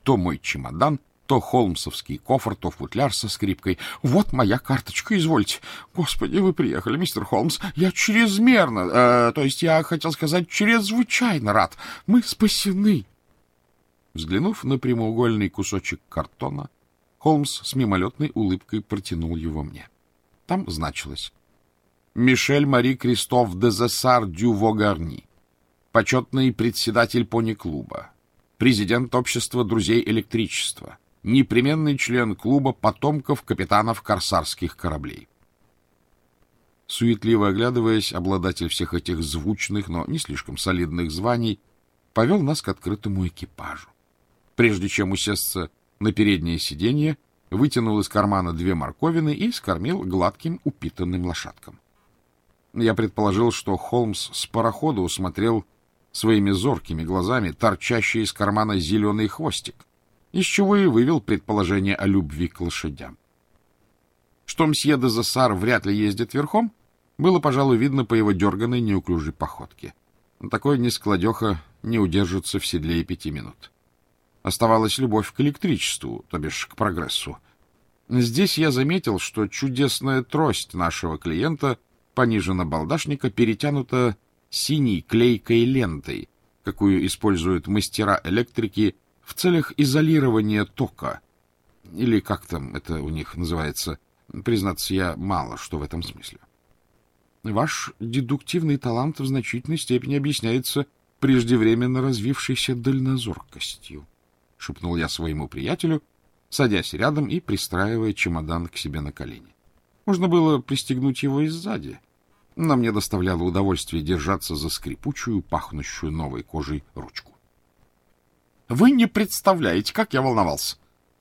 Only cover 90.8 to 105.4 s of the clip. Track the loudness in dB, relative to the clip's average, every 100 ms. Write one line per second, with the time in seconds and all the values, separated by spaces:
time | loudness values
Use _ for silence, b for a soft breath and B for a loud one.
90.8 | -4 -4 -10 -10 _ _ _ _ _ _
91.8 | -14 -2 2 2 0 -6 -6 -8 -8 -10
92.8 | -8 -6 -6 -8 -8 -8 -4 -4 -4 -6
93.8 | -8 -10 _ _ -16 -8 -2 0 -2 -4
94.8 | -4 -2 -2 -4 -4 -4 -4 -10 -10 -8
95.8 | -8 -8 -10 -14 -20 -20 _ _ _ _
96.8 | _ _ _ _ _ _ -4 -2 -2 -4
97.8 | -8 -10 -4 -4 -2 -4 -2 -2 0 0
98.8 | -2 -2 -2 -4 -4 -2 -4 -6 -4 -6
99.8 | 0 -2 0 -2 -2 -2 -2 -2 -2 -4
100.8 | -4 _ _ _ 4 4 4 4 6 4
101.8 | 2 0 0 0 -2 -2 -2 -2 -2 -2
102.8 | 0 0 0 -2 -4 -8 -12 -12 -12 -12
103.8 | -16 -18 -20 _ _ _ _ _ -12 -8
104.8 | -4 -2 -2 -4 -4 -4